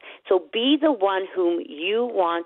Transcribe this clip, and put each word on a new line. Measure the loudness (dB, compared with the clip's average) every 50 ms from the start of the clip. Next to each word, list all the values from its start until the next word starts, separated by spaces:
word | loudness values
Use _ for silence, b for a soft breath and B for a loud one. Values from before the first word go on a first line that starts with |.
| B B B B B
So | 0 0 0 0 -2 -4
be | -2 2 2 2 4
the | 4 2
one | 2 2 0 0 0 0 -4 -4 -2
whom | 0 0 0 0 -2 -4
you | -8 -10 -8 -4 -2 -2 -2 -2 -2 0
want | 0 0 0 0 -2 -6